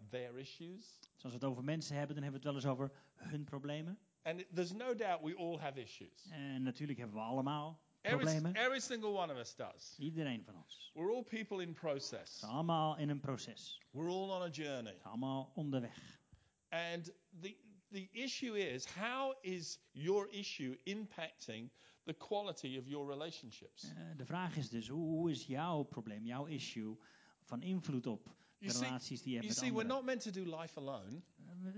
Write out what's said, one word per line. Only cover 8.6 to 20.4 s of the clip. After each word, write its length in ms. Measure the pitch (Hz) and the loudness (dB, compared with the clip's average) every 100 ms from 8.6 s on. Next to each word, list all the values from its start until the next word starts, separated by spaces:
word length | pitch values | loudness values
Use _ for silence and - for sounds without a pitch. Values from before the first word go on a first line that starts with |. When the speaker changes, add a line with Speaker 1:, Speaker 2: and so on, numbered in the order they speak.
| 247 262 | 4 4
Speaker 1:
single 300 | - 240 214 | 0 0 2
one 220 | 202 170 | 2 2
of 60 | 131 | 0
us 160 | 117 - | -4 -6
does. 420 | 107 - - - | -8 -8 -14 -4
Speaker 2:
Iedereen 460 | 143 160 147 113 | -2 2 0 0
van 120 | 101 92 | -4 -14
ons. 340 | 78 - - | -16 -16 -12
Speaker 1:
We're 180 | 156 180 | -2 2
all 80 | 247 | 2
people 400 | - 220 208 196 | 0 -2 -2 -2
in 100 | 175 | -2
process. 600 | 156 165 139 - 110 85 | -2 2 2 0 -4 -8
Speaker 2:
We 60 | - | -8
zijn 120 | 107 | -2
allemaal 440 | 131 170 165 156 156 | 2 6 6 6 4
in 120 | 147 | 2
een 120 | 143 | 2
proces. 600 | 139 127 - 110 - - - | 2 -2 -2 -10 -10 -12 -10
Speaker 1:
We're 180 | 135 170 | -2 2
all 200 | 185 196 | 2 2
on 120 | 185 | 0
a 60 | 175 | 0
journey. 420 | 143 147 131 113 | -2 -2 -2 -4
Speaker 2:
We 60 | 90 | -8
zijn 20 | 95 | -6
allemaal 400 | 113 135 135 131 | -2 2 0 0
onderweg. 680 | - 147 135 117 - - - _ - _ _ - | -2 2 2 0 -6 -16 -18 _ -20 _ _ -4
Speaker 1:
And 440 | 165 170 170 165 - _ 175 | 0 0 -2 -4 -10 _ -10
the, 160 | 190 220 220 196 - | -10 -10 -18 -20 -10
the 180 | 196 190 | -8 -6
issue 460 | 226 262 - 247 208 180 | -2 -2 0 0 2 4
is, 100 | 127 - | 2 -2
how 480 | 175 220 254 269 262 | -2 0 2 2 0
is 380 | 185 180 151 - _ | 0 -2 -2 -8 _
your 400 | 139 156 202 202 | -2 4 6 4
issue 480 | 202 | -2